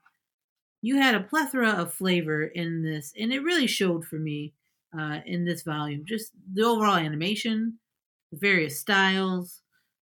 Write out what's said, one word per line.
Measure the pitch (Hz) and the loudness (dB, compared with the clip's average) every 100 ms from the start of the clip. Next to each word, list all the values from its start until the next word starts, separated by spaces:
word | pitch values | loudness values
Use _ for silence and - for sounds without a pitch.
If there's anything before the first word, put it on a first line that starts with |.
| _ _ _ _ _ _ _ _ | _ _ _ _ _ _ _ _
You | 220 277 | 0 4
had | 269 214 | 6 4
a | |
plethora | 190 311 277 262 226 | 2 0 0 2 2
of | 202 170 | 2 -2
flavor | - 185 180 156 151 | -2 0 2 2 -2
in | 156 175 170 165 | -2 -4 -4 -2
this, | 160 156 147 - | -4 -6 -8 -6
and | 220 | -4
it | 269 | -2
really | 294 349 254 | 0 2 2
showed | - 190 170 | 2 0 0
for | 160 156 | -4 -6
me, | 156 147 147 - _ _ _ 160 | -4 -4 -8 -12 _ _ _ -8
uh, | 151 151 - | -6 -6 -4
in | 175 175 | -2 -2
this | 170 | -2
volume. | 170 151 147 147 151 | -4 -4 -4 -6 -6
Just | 220 214 - - | -6 -8 -14 -8
the | 190 | 0
overall | 226 226 214 185 | 2 4 4 2
animation, | 156 151 175 214 233 220 226 226 _ _ _ _ _ | 2 -2 -2 -2 -2 -2 -2 -6 _ _ _ _ _
the | 151 | -2
various | 202 185 156 139 | 2 2 2 -4
styles, | - 196 190 190 190 185 180 - _ _ _ _ | 2 4 4 2 0 -2 -4 -12 _ _ _ _